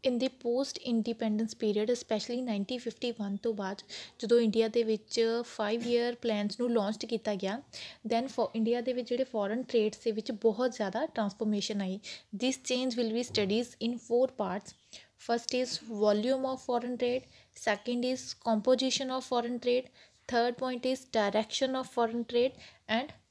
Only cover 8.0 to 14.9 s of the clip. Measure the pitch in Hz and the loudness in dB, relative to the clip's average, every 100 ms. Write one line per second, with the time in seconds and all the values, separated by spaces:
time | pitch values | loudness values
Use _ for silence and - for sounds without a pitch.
8 | 220 226 262 - 226 233 220 240 240 247 | -2 -2 0 -2 -2 2 2 2 0 -2
9 | 233 240 262 226 202 226 254 233 214 - | -2 -2 0 0 0 -2 0 2 2 0
10 | 233 214 214 220 226 214 254 247 202 214 | -2 -2 -4 2 2 4 0 0 -2 0
11 | 320 - 208 - 214 208 - 208 190 190 | -2 -2 -2 0 0 0 -2 -2 -2 -4
12 | - - _ 196 254 262 - 254 254 233 | -10 -16 _ -2 -2 -2 -2 0 0 0
13 | 226 226 240 233 196 214 240 - 226 240 | 0 0 -2 0 2 0 -2 -6 -6 -6
14 | - 240 262 - 190 190 - - _ | 0 2 2 0 -4 -4 -8 -20 _